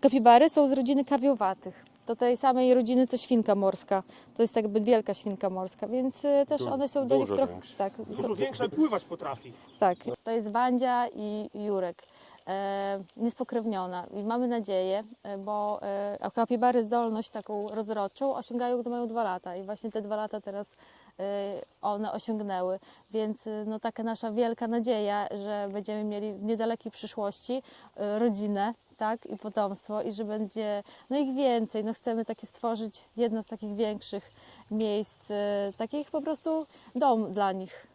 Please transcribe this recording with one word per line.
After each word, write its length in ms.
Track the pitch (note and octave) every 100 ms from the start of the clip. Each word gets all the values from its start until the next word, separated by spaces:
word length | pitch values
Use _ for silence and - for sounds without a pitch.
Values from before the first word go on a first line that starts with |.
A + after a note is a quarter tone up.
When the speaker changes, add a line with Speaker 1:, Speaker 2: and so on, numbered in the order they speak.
| C#4
Speaker 1:
Kapibary 400 | C4 A3+ A#3+ D#4
są 180 | - C#4+
z 20 |
rodziny 340 | C4+ B3 C#4 C4+
kawiowatych. 800 | C#4 C4+ B3+ G3 F#3+ F#3 - - - -
To 100 | A3+
tej 220 | B3 B3
samej 360 | C4+ B3+ B3+
rodziny 340 | B3+ A3+ B3+ B3+
co 100 | B3
świnka 380 | - A#3+ A3 G3+
morska. 480 | G3 F#3+ - G3 - - - -
To 40 |
jest 140 | A#3 A3+
jakby 260 | G#3+ G#3
wielka 320 | G#3 A3+ G#3+
świnka 360 | G3 G#3+ F#3+ G3
morska, 380 | F#3 F#3 - G#3+
więc, 380 | B3 C4 - C#4+
e, 200 | C#4+ C#4
też 160 | D4
Speaker 2:
Dużo, 120 | B3+
Speaker 1:
one 140 | C4+ C#4
są 180 | C#4+ B3+
do 80 | C4+
nich 60 | C4+
Speaker 2:
dużo 100 | G#3
Speaker 1:
trochę, 160 | C4
Speaker 2:
większe. 220 | - - -
Speaker 1:
tak, 160 | G3 G#3+ G#3
Speaker 3:
Dużo 140 | -
Speaker 1:
są 120 | A#3+ G3
Speaker 3:
większa 300 | C4+ - B3
i 40 |
pływać 340 | D4 D#4 G3+
potrafi. 500 | - F3 D#3 C3+ B2+ - - -
Speaker 1:
Tak, 180 | G3 F3+ - -
to 80 | -
jest 160 | A3+ G#3+
Wandzia 600 | A3 B3+ B3 B3+ B3 A#3+ -
i 340 | G#3+ G#3+ G#3
Jurek. 500 | G#3 G#3 G3 F3+ E3+ - - - - -
E, 560 | F#3+ G3 G3 G3 G3 F#3 -
niespokrewniona. 880 | A3+ - B3 A#3+ A3+ G3 F3+ F3+ -
I 100 | G3+
mamy 240 | G#3 A#3+ B3
nadzieję, 560 | A#3 G#3 F#3 F#3 G3 G#3+ A#3
e, 140 | G3+ G3
bo, 420 | G3 G#3 G#3 G#3
e, 340 | G3+ G3 G3+ G3+
a 100 | -
kapibary 520 | - A3+ A#3+ B3 B3
zdolność 460 | A3 A#3+ A#3 A3 A3+
taką 400 | A3 - G#3 G#3
rozrodczą 680 | G#3+ G#3 G#3+ G3 - C4+ C4+
osiągają, 460 | - A#3+ B3 B3
gdy 80 | A#3+
mają 180 | A#3+ A#3+
dwa 160 | A3+
lata. 320 | G#3+ F3+ F#3 F3+
I 80 |
właśnie 280 | G3 G#3 A3+
te 100 | A3
dwa 140 | G3+ G#3+
lata 260 | G#3+ G#3+
teraz, 260 | G3+ G3 G#3 _ - - - -
e, 420 | G3 G3+ G3+ G3 - _
one 300 | G3+ G#3 G#3+
osiągnęły. 680 | G#3 - A3 G#3 F#3 F#3 F#3+ - - _
Więc, 360 | A3 G#3+ G#3+ A3
e, 160 | G#3+ G#3+
no, 120 | A3
taka 240 | A#3 -
nasza 280 | A3+ A3+ A3+
wielka 360 | G#3+ A#3 A#3 A#3
nadzieja, 600 | A#3 A3+ A3 G#3 G3+ G3+ G3+
że 260 | G3+ G#3 G3+
będziemy 300 | G3+ G3+ G#3+
mieli 300 | G#3+ G#3 G#3+
w 100 | G3
niedalekiej 480 | G#3 A3+ A3+ A#3 A3+
przyszłości, 720 | - G#3+ - G3+ - - B3+ - - - -
e, 220 | G#3 G#3
rodzinę, 540 | A#3+ G3 G#3 G3+ G#3 A#3 _ -
tak, 280 | G#3+ A3+ -
i 120 | G#3
potomstwo, 640 | G#3+ G#3 G3+ G3 - G#3
i 100 | -
że 140 | G#3 G#3+
będzie, 580 | G#3+ G#3 A3 G#3+ G3+ - - -
no, 80 | C4+
ich 180 | C4+ C4
więcej. 480 | C#4 A#3 A3 A3
No, 100 | G#3+
chcemy 320 | A3+ - A3+ A3+
takie 220 | A3+ -
stworzyć 580 | - A#3 A3 A3 - - -
jedno 260 | A#3 A3
z 40 | G#3+
takich 280 | A3 G#3+ G3+
większych 560 | G#3+ G#3 - G3+ - - - - -
miejsc, 600 | G#3+ G#3+ G#3 G#3+ - -
e, 380 | G#3 G#3 G3+ G3+ F#3+
takich 340 | A3+ D4 D4
po 100 | D#4
prostu 440 | D4 D4+ D#4+ D#4+ D4+ - - B3
dom 360 | C#4 A3+ G#3
dla 200 | F#3+ G3
nich. 360 | F#3+ F#3 - -